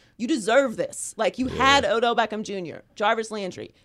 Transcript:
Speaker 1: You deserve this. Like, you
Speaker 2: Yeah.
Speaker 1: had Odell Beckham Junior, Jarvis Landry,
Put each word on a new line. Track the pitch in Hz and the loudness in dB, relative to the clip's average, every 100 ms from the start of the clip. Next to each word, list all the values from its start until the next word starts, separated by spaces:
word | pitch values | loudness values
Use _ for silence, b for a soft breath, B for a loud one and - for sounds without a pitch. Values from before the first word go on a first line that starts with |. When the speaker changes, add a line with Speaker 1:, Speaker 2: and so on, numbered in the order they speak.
| b - | b -8
Speaker 1:
You | 247 | -2
deserve | 302 196 262 269 175 | -2 4 4 4 -2
this. | 170 - - - | -6 -6 -10 -2
Like, | 190 233 | -2 0
you | 254 | -4
Speaker 2:
Yeah. | - | 2
Speaker 1:
had | 269 277 202 | 4 4 4
Odell | 226 240 233 | 2 2 2
Beckham | 220 214 | 0 -2
Junior, | 202 202 160 - _ | -6 -8 -8 -12 _
Jarvis | - 208 226 220 | -2 0 0 -4
Landry, | 220 185 135 - _ | -6 -8 -8 -14 _